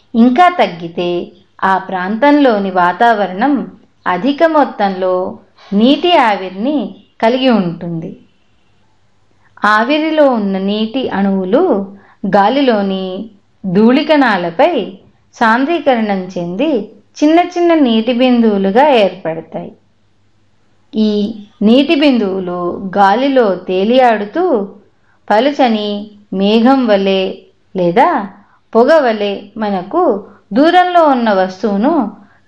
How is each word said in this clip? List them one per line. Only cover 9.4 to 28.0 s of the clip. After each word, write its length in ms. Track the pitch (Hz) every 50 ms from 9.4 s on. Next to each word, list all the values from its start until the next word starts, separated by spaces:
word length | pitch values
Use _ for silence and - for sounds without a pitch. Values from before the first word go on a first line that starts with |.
| _ _ _ - -
ఆవిరిలో 640 | 311 - 214 233 254 302 311 311 320 311 311 294 269
ఉన్న 280 | 247 220 202 196 196 190
నీటి 520 | 190 202 208 214 220 220 226 269 247 -
అణువులు 840 | - 196 202 196 190 190 185 185 196 302 381 349 233 196 196 196 - - - _ _ - - 190
గాలిలోని 1000 | 208 202 196 214 262 285 277 254 220 202 196 196 190 190 190 185 185 196 226 220 _ _ _ _ _ _ -
ధూళికణాలపై 1300 | 190 175 202 220 233 254 302 302 320 311 285 262 233 202 180 175 170 165 - 277 349 339 247 185 - - - _ - _ _ _ _ _
సాంద్రీకరణం 920 | - 240 220 226 254 277 302 349 320 285 285 254 226 220 208 196 190 185
చెంది 680 | 180 190 180 170 175 180 196 285 320 285 208 - - - - _ _ _ - 294
చిన్న 160 | 302 320 339
చిన్న 340 | 359 349 - 349 349 339 330
నీటి 400 | 320 277 240 226 220 220 254 240
బిందువులుగా 760 | 233 262 254 247 233 226 220 208 196 190 196 190 247 294 302
ఏర్పడతాయి. 800 | 269 226 202 180 180 - - 160 160 165 156 - - 165 175 226 - _ _ _ _ _ _ _ _ _ _ _ _ _ _ _ _ _ _ _ _ _ _ _ -
ఈ 480 | 220 214 214 208 208 208 - - - - _ _ -
నీటి 340 | 202 220 233 269 285 311 330
బిందువులు 960 | 277 311 285 254 226 208 185 190 190 180 175 175 180 175 175 - - 196 185 175 202
గాలిలో 580 | 196 190 202 247 269 285 269 254 233 196 180
తేలియాడుతూ 1200 | 175 - - 185 185 190 220 247 262 254 240 220 208 208 208 - 320 370 359 277 208 202 - - - _ _ _ _ _ _ _ _ _ -
పలుచని 840 | 208 214 254 294 285 - 269 233 220 214 208 208 202 202 208 - - - _ - 190
మేఘం 540 | 190 196 202 214 233 226 254 277 269 247 220
వలె 500 | 202 196 196 196 190 190 190 196 - - - _ _ _ _ _ -
లేదా 520 | 185 175 170 175 220